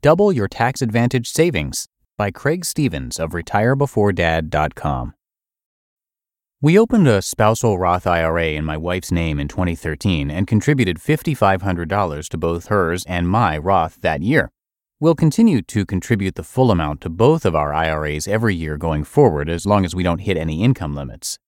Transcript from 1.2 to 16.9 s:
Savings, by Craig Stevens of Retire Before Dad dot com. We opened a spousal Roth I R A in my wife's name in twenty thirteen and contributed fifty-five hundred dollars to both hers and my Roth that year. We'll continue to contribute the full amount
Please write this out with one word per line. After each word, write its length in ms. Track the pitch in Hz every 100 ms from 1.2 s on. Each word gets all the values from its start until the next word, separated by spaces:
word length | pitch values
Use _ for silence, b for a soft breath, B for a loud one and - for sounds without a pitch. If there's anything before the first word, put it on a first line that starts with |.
| 120
Savings, 580 | - 170 113 71 - - _ _ -
by 140 | 104
Craig 340 | - 139 175 170
Stevens 540 | - 139 76 65 -
of 160 | 82 85
Retire 400 | 82 104 113 135
Before 360 | 143 - 104
Dad 380 | 90 85 82 78
dot 240 | 78 76
com. 400 | - 78 65 62 - _ _ _ _ _ _ _ _ _ _ _ _ _ _
We 160 | 147 185
opened 320 | 226 233 151
a 140 | 101
spousal 560 | - - 107 113 117 92
Roth 300 | 90 90 95
I 160 | 85
R 160 | 82 82
A 160 | 82 76
in 100 | 78
my 120 | 78
wife's 340 | 82 92 -
name 280 | 87 82 73
in 80 | 73
twenty 280 | - 90 82
thirteen 560 | 82 76 104 82 71
and 160 | 78 98
contributed 520 | 110 123 147 101 85
fifty-five 640 | - 156 - 139 101 95
hundred 260 | 101 87 82
dollars 400 | 101 92 73 76
to 80 | 80
both 260 | 82 85 -
hers 400 | 104 85 90 -
and 240 | 90 87
my 300 | 107 107 76
Roth 420 | 80 95 80 _
that 220 | 85 78
year. 260 | 92 147 - _ _ _ _ _
We'll 140 | 156
continue 480 | 160 160 - 226 139
to 240 | - 107 95
contribute 480 | 92 - 110 95
the 100 | 87
full 280 | 82 - 131
amount 300 | 92 76